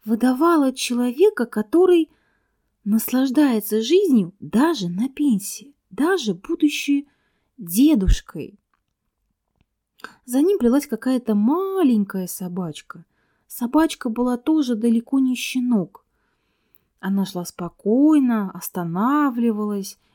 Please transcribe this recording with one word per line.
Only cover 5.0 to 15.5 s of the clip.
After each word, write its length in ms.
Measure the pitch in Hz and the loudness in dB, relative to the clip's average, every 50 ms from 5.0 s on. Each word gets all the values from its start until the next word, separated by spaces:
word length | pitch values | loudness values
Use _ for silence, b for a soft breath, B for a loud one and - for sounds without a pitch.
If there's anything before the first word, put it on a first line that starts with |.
| 233 269 | -4 -4
пенсии, 680 | 269 - 302 285 226 190 - - - - - 277 _ _ _ _ | -4 -2 0 0 0 0 -2 -6 -12 -14 -16 -20 _ _ _ _
даже 420 | - - 277 339 392 359 254 214 185 | -6 -2 0 0 0 0 -2 -4 -6
будучи 720 | 170 - - 339 - - 294 - - - - 285 285 285 - _ _ _ _ _ _ _ _ _ - | -6 -6 -8 -2 0 0 0 0 -2 -2 0 -2 -2 -2 -6 _ _ _ _ _ _ _ _ _ -18
дедушкой. 1000 | 214 170 170 208 269 311 311 220 190 175 151 - - - - 165 - - - _ _ _ _ _ _ _ _ _ _ _ _ _ _ _ _ _ _ _ _ _ _ _ _ _ _ _ _ B B B B B B | -12 -4 2 4 4 4 4 4 4 2 2 0 0 -6 -14 -14 -14 -14 -16 _ _ _ _ _ _ _ _ _ _ _ _ _ _ _ _ _ _ _ _ _ _ _ _ _ _ _ _ B B B B B B
За 160 | - 240 269 | -4 0 0
ним 160 | 294 370 415 370 | 2 2 2 2
плелась 300 | 247 233 240 285 285 - | 2 2 2 2 0 -2
какая-то 480 | 226 214 - 254 262 247 254 - 214 | -6 -6 -2 -2 -2 -2 -2 -2 0
маленькая 920 | 208 208 233 294 349 381 381 381 381 349 262 240 214 202 196 - 190 185 175 | 2 2 2 2 0 0 -2 0 0 2 2 2 2 0 -2 -4 -8 -8 -8
собачка. 800 | - - 185 180 180 180 180 165 151 - - - - 170 165 _ _ _ _ _ _ _ _ _ | -10 -10 -10 -8 -8 -6 -8 -8 -10 -12 -16 -20 -20 -20 -20 _ _ _ _ _ _ _ _ _
Собачка 640 | - - 247 240 262 302 320 330 - - - 247 | -10 -8 -6 0 2 2 2 2 0 -6 -8 -6
была 260 | 220 233 247 247 247 | -4 -2 -2 -2 -2
тоже 400 | 240 247 - 311 311 285 247 240 | -2 -2 0 0 0 0 0 -2
далеко 440 | 214 220 240 226 233 233 - - 269 | -2 0 0 0 0 0 -2 0 0
не 160 | 262 254 254 | 0 0 0
щенок. 680 | 240 - - | -4 -6 -6